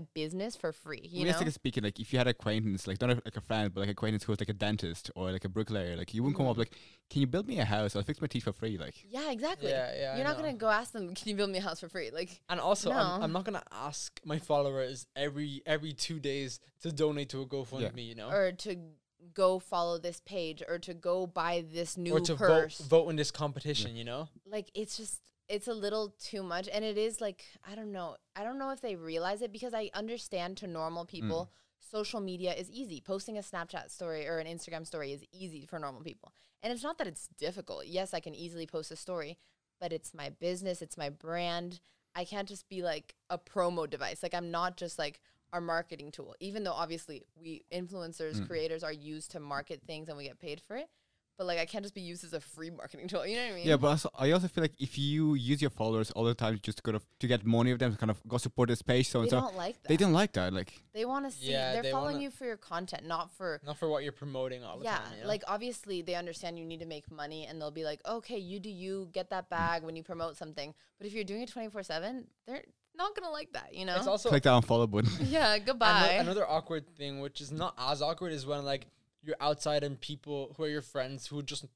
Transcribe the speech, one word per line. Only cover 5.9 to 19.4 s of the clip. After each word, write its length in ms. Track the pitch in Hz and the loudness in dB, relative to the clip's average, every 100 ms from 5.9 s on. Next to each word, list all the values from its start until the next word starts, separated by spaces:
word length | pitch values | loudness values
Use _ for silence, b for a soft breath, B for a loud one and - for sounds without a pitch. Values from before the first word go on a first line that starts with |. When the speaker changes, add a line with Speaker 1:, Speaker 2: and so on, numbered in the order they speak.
| 85 | -4
Speaker 2:
like, 160 | 87 110 | -4 0
you 80 | |
wouldn't 140 | 131 143 | 2 4
come 100 | 131 | 4
up, 60 | |
Speaker 1:
Mm-hmm. 80 | 113 | 4
Speaker 2:
like, 140 | 113 B B B - | 0 B B B -4
"Can 100 | 139 | 2
you 60 | 135 | 4
build 200 | 160 208 | 2 0
me 120 | 220 | 0
a 60 | 104 | 2
house? 300 | 104 104 101 | 2 2 0
I'll 60 | |
fix 180 | 98 151 | -2 -2
my 60 | 156 | -2
teeth 200 | 123 113 | -2 -2
for 60 | |
free." 280 | - 113 98 | -2 -2 -4
Like, 260 | 73 - 196 | -6 -12 -10
Speaker 1:
Yeah, 220 | 247 302 | -6 -4
exactly. 400 | 233 294 381 214 | -2 -2 -2 0
Speaker 3:
Yeah, 240 | 135 123 | 0 0
yeah, 220 | 127 135 135 | -2 -2 0
Speaker 1:
You're 80 | 277 | 0
Speaker 3:
I 40 | |
Speaker 1:
not 80 | 302 | 0
Speaker 3:
know. 60 | 311 | -2
Speaker 1:
gonna 120 | 240 | 0
go 120 | 220 | 4
ask 220 | 208 233 | 4 2
them, 220 | 220 180 | -6 -6
"Can 160 | 190 214 | -6 -2
you 60 | 196 | 0
build 160 | 202 | 2
me 80 | 190 | 0
a 20 | |
house 200 | 196 170 | -2 -4
for 60 | 165 | -6
free?" 220 | 185 123 | -6 -6
Like, 320 | 151 180 - - | -4 -6 -8 -4
Speaker 3:
And 100 | 175 | 0
also, 300 | 143 202 170 | 4 4 4
I'm, 280 | - 190 180 | 4 2 2
Speaker 1:
no. 60 | 160 | 0
Speaker 3:
I'm 60 | |
not 140 | 170 185 | 0 -2
gonna 180 | 196 - | -6 -6
ask 480 | 104 139 147 - - - | -8 -6 -6 -10 -10 -4
my 140 | 151 | -4
followers 680 | - 147 143 135 127 131 - 139 | 2 4 4 2 -2 -4 -8 -2
every, 460 | 143 143 151 139 - | -2 -2 -4 -4 0
every 260 | 156 156 | 0 0
two 260 | 139 - 165 | -4 -4 -2
days 400 | 139 139 131 - b _ | -2 -2 -2 -8 b _
to 100 | 165 | -4
donate 380 | 147 151 147 139 | 4 4 4 -2
to 120 | 135 | -6
a 40 | 131 | -4
GoFundMe, 520 | 139 120 131 - 120 | -4 -4 -2 -2 -4
Speaker 2:
Yeah. 40 | |
Speaker 3:
you 140 | 117 113 | -10 -8
know? 140 | 107 | 0
Speaker 1:
Or 200 | 196 185 | 4 4
to 240 | 180 214 180 165 151 _ _ 175 | 2 -6 -8 -10 -20 _ _ -8
go 240 | 165 | 4